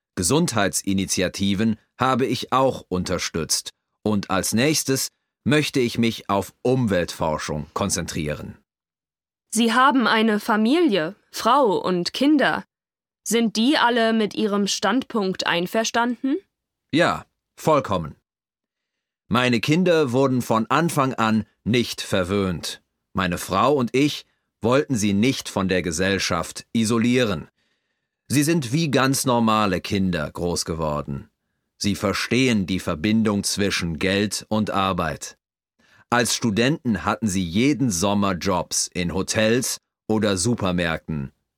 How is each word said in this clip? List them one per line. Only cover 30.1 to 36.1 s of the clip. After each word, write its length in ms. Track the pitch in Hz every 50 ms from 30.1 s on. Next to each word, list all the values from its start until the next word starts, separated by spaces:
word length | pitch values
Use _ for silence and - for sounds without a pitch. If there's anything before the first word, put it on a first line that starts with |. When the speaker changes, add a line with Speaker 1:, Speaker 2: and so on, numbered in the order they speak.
| 85 80 73 78
Speaker 1:
groß 340 | - - 85 87 85 78 -
geworden. 640 | - 85 80 80 76 73 73 69 73 71 67 - - _ _ _ _ _ _ _ _ _
Sie 200 | - - 104 98
verstehen 680 | - - 135 - - - - 123 123 135 127 117 104 92
die 140 | - 92 90
Verbindung 640 | - 95 87 76 80 107 107 113 110 110 101 101
zwischen 560 | 95 - - 95 101 95 - - 90 85 82 73
Geld 480 | - 92 95 98 107 101 - - - -
und 220 | 107 110 104 -
Arbeit. 680 | - 98 98 95 92 87 85 78 69 - - - - _ _ _ _ _ _ _ _ _ _ _ _ _ _ -